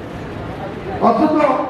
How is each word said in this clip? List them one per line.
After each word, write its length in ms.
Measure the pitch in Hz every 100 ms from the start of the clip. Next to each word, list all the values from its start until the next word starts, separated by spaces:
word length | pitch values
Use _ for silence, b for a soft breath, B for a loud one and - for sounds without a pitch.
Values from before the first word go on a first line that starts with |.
| - - - - - - - - - -
অথচ 340 | 226 226 311 311 285 -